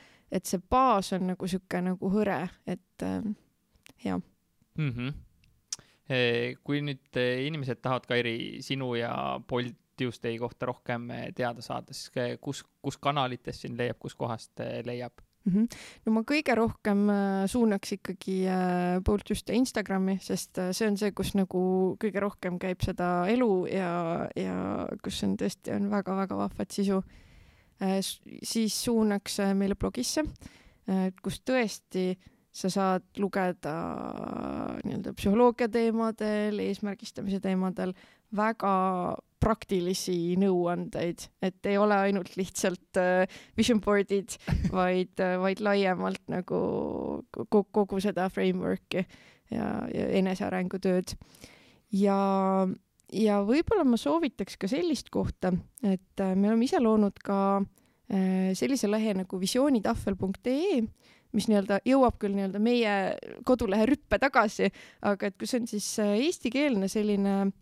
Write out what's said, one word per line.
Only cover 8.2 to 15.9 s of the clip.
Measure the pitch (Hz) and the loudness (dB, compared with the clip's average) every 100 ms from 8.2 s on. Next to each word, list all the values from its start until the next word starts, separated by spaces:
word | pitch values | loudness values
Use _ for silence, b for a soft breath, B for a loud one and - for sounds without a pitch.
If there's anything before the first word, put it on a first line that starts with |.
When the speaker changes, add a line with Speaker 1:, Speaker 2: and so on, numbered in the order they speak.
| 120 113 104 113 | 0 -2 -6 -8
Speaker 2:
sinu | - 135 127 | -6 -4 -2
ja | 120 117 127 135 131 | -2 -2 -2 -4 -4
Bolt | - 123 123 - _ - | -4 -4 -4 -8 _ -6
Tuesday | 127 - 120 117 | -4 -4 -6 -4
kohta | 120 - 123 | -6 -6 -8
rohkem, | 123 - 120 120 | -6 -6 -6 -6
eh, | 123 123 | -10 -10
teada | - 123 120 | -4 -4 -4
saada, | 117 127 - | -8 -8 -10
siis, | 135 - - | -14 -10 -4
eh, | 123 120 | -4 -4
kus, | 143 139 - _ | -8 -10 -12 _
kus | 139 - | -8 -4
kanalites | 143 147 127 123 - - | -2 0 0 -4 -10 -10
sind | 127 120 | -8 -4
leiab, | 123 117 | -4 -4
kus | - | -10
kohast, | - 123 113 - - | -6 -6 -6 -10 -10
eh, | 123 120 | -8 -6
leiab? | 120 123 120 - - _ 202 | -6 -6 -8 -12 -20 _ 0
Speaker 1:
Mhm. | 185 233 B B | 2 0 B B